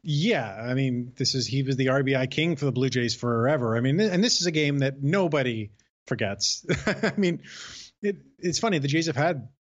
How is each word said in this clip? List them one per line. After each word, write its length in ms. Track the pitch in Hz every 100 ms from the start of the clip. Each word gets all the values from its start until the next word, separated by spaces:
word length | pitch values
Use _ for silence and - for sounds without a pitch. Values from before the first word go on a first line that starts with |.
| 180
Yeah, 460 | 147 190 190 113
I 200 | 98 117
mean, 400 | 127 135 123 120 -
this 180 | 127
is, 140 | 131 110
he 160 | 135
was 120 | 135 131
the 120 | 131
R 160 | 131
B 100 | 135
I 120 | 135 127
king 280 | - 160
for 100 | 151
the 80 | 143
Blue 160 | 123 131
Jays 280 | 127 120 113
forever. 600 | 120 117 120 151 120 113
I 40 |
mean, 180 | 127 151
th-, 140 | 214
and 100 | 180
this 180 | 233 -
is 60 | 175
a 60 |
game 260 | 156 147 143
that 240 | 135 139
nobody 680 | 139 196 180 147 127 113 104 - _ _ -
forgets. 580 | 113 104 101 - - - -
<laughs> 100 | -
I 260 | - 214 -
mean, 260 | 190 170 - - - - - _
it, 140 | 208 175 - _
it's 220 | 180 151
funny, 180 | 226 175
the 80 | 139
Jays 200 | 156 165
have 100 | 131
had 320 | 156 156 110 _